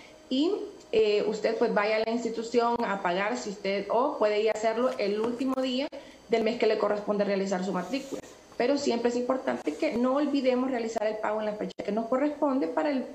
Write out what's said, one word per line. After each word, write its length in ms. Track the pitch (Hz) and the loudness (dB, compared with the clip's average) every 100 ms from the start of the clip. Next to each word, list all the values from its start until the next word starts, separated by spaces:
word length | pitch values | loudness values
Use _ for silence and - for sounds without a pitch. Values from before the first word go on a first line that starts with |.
| - - - | -20 -20 -4
y, 240 | 262 330 415 - - - | 0 2 0 -4 -12 -2
eh, 320 | 220 214 208 208 | 2 4 4 2
usted 300 | 214 220 226 | 0 0 2
pues 160 | 226 | 2
vaya 240 | 196 208 220 | 2 2 2
a 40 | |
la 100 | 220 | 0
institución 680 | 240 233 226 226 240 233 233 | 0 -2 -4 0 2 2 2
a 180 | 214 196 | 0 -2
pagar 360 | 180 180 202 247 | 0 0 0 -2
si 100 | 214 | -6
usted, 380 | 190 196 202 196 | -6 -4 -2 0
o 280 | 226 285 302 | 2 2 2
puede 240 | 214 208 | 2 2
ir 80 | 220 | 2
a 20 | |
hacerlo 380 | 214 226 220 254 254 | 2 0 2 0 0
el 200 | 202 208 | -2 0
último 340 | 233 240 269 262 | -2 -2 -2 0
día 280 | 262 247 294 - - - - | 0 -2 -4 -8 -16 -20 -2
del 160 | 226 | 2
mes 140 | 220 - | 2 2
que 80 | 220 | 2
le 120 | 214 | 4
corresponde 460 | 202 208 - 208 | 2 0 0 0
realizar 400 | 202 196 196 185 | 2 2 0 -2
su 80 | 190 | -2
matrícula. 480 | 180 180 262 - - - - - - | -2 -2 -6 -6 -10 -10 -18 -14 -2
Pero 200 | 240 285 | 2 2
siempre 320 | 247 233 233 | 2 2 2
es 60 | 233 | 0
importante 580 | 247 262 - 240 - | 0 -2 -2 -2 -4
que 220 | 302 311 220 | -2 -2 2
no 200 | 254 277 | 2 2
olvidemos 540 | 294 277 254 247 262 | 2 2 2 2 0
realizar 360 | 247 226 226 214 | -2 -4 -2 -2
el 100 | 214 | -2
pago 240 | 214 214 | -2 -2
en 60 | 214 | -2
la 60 | |
fecha 220 | 208 190 - | -4 -6 -6
que 80 | - | -4
nos 140 | 214 233 | -2 0
corresponde 640 | 262 294 294 294 262 320 | 0 0 0 0 0 0
para 220 | - 302 | 0 0
el-, 160 | 262 - | -2 -4